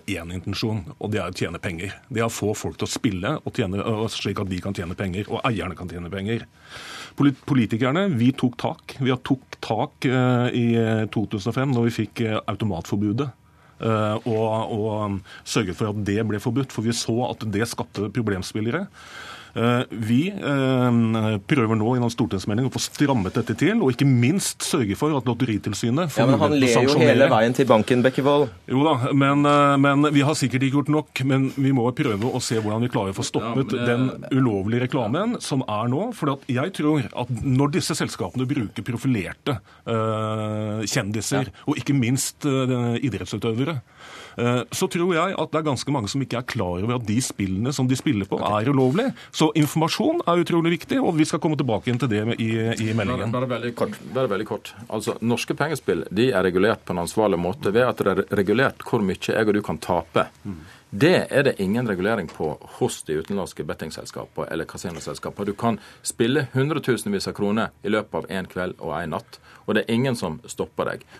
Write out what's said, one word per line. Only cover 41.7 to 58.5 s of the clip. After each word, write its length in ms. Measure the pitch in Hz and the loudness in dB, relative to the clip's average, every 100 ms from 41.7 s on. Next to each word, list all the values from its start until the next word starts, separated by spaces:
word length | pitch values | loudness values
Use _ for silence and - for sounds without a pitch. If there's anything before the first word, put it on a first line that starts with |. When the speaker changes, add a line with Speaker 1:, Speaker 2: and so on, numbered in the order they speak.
| 147 | -4
Speaker 1:
ikke 180 | 135 139 | 0 2
minst, 480 | 117 131 - - 151 | 2 0 -2 -4 -2
eh, 540 | 135 127 123 120 117 | 0 0 0 0 0
idrettsutøvere, 800 | 131 117 110 107 117 113 143 143 - - - - - - | -2 -4 -6 -4 -2 0 -2 -4 -8 -20 -20 -18 -12 -2
eh, 260 | 120 123 123 | 0 0 -2
så 160 | - 190 | -2 -2
tror 240 | 175 175 | 0 2
jeg 220 | 165 180 - | 2 0 -2
at 140 | 156 | -2
det 80 | 151 | -2
er 40 | 156 | 0
ganske 220 | 123 - | -2 -2
mange 180 | 143 104 | -2 -2
som 120 | 139 | -4
ikke 160 | 131 120 | -2 -4
er 40 | |
klar 380 | 127 110 90 87 | -4 -4 -2 -2
over 120 | 107 123 | -2 -2
at 100 | 107 | 0
de 120 | 110 | 0
spillene 520 | 131 - 95 92 123 | -2 -2 -2 -2 -2
som 140 | 147 127 | 0 0
de 80 | 131 | 0
spiller 300 | 165 110 95 | 0 0 0
på, 140 | - | -2
er 300 | 90 107 113 | 0 0 2
ulovlig. 420 | 139 127 156 262 - - | 4 4 2 0 -4 -6
Så 200 | - 160 156 | 2 2 4
informasjon 640 | 147 165 160 - 240 339 240 | 2 2 0 2 0 2 2
er 160 | 175 | 2
utrolig 340 | 165 170 165 170 | 2 2 2 0
viktig, 220 | - 269 | 0 0
og 120 | 240 160 | 2 2
vi 60 | 156 | 2
skal 140 | 165 | 2
komme 180 | 170 151 | 0 0
tilbake 280 | 135 104 123 | 0 0 0
igjen 120 | 120 | 0
til 80 | 139 | 2
det 300 | 104 113 117 | 0 0 0
i, 100 | 113 113 113 113 110 | 0 0 0 0 0
i 40 | |
meldingen. 380 | 113 101 98 107 | 0 0 -2 -2
Speaker 3:
Bare, 160 | 123 123 | -2 -2
bare 120 | 117 | -4
veldig 140 | 120 - | -4 -2
kort, 200 | 110 - - | -4 -4 -6
bare 140 | 123 127 | -2 0
veldig 180 | 98 107 | 0 -4
kort. 280 | 104 - - 117 | -6 -10 -16 -8
Altså, 280 | 110 110 - | -6 -4 -2
norske 340 | 113 117 - 143 | 0 -2 -2 -2
pengespill, 500 | 147 151 - 87 - | -2 -2 0 0 0
de 180 | 92 131 | 2 4
er 120 | 98 | 4
regulert 420 | 92 90 104 104 - | 4 4 4 2 -2
på 60 | |
en 60 | 90 85 | -4 -2
ansvarlig 340 | - 107 87 | 2 2 4
måte 320 | 87 - 107 | 0 -2 2
ved 120 | 104 123 | 4 2
at 100 | 113 | 2
det 100 | 98 | 2
er 280 | 92 101 101 | 2 0 0
regulert 400 | 95 | 2